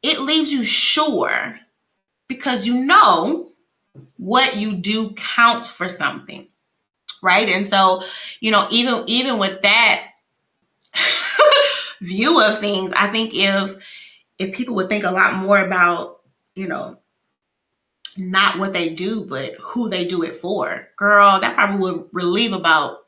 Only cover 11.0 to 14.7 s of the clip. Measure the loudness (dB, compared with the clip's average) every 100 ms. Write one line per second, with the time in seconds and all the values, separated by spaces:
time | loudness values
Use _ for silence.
11 | -2 -2 -4 4 4 6 2 -2 -6 -12
12 | -8 -2 2 4 4 2 -2 -2 -2 -2
13 | 0 -2 -4 0 0 0 -2 -8 -20 -20
14 | -20 _ _ _ -8 -6 -6